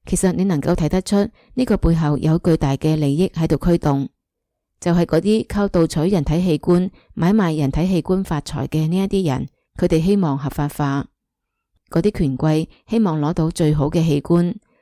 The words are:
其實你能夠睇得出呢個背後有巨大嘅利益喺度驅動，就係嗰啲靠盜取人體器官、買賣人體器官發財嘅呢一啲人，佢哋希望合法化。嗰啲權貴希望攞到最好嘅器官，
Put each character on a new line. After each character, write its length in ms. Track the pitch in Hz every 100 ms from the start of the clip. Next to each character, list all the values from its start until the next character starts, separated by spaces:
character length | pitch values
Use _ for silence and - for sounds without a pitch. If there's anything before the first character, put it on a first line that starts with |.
| -
其 100 | -
實 160 | 190
你 120 | 175
能 160 | 196 151
夠 140 | 147
睇 140 | 175 151
得 120 | 190
出 140 | - 202 214 _ _
呢 100 | -
個 120 | 254 202
背 180 | 165
後 240 | 165 151 147
有 200 | 156 165
巨 180 | 175 160
大 200 | 143 135
嘅 180 | 156 156
利 200 | 143 147
益 120 | 190
喺 180 | 160 160
度 100 | 147
驅 220 | 180 170
動， 300 | 151 139 135 _ _ _ _ _ _ _
就 120 | 175
係 140 | 175 170
嗰 140 | 160
啲 260 | 196 208 -
靠 200 | 208 202
盜 180 | 180 165
取 240 | 156 175
人 140 | 190
體 180 | 139 156
器 160 | 180 151
官、 320 | - 175 185 - _
買 180 | - 170
賣 240 | 220 175 156
人 140 | 135
體 160 | 147 185
器 160 | 180
官 220 | - 185
發 160 | 190 151
財 260 | - 143 131
嘅 220 | 156 156
呢 100 | 185
一 60 |
啲 260 | 196 196 170
人， 160 | 131 139 _ _ -
佢 100 | 175
哋 160 | 165
希 140 | 170 202
望 200 | 165 139
合 140 | 139
法 160 | - 143
化。 400 | - 143 139 - _ _ _ _ _ _ _ -
嗰 120 | 165
啲 100 | 202 -
權 180 | 147 127
貴 300 | 156 156 - _ -
希 100 | 226
望 220 | 202 156
攞 120 | 147
到 180 | 180 160
最 220 | - 156
好 160 | 151 143
嘅 160 | 170
器 160 | 165 143
官， 340 | - 170 175 - _ _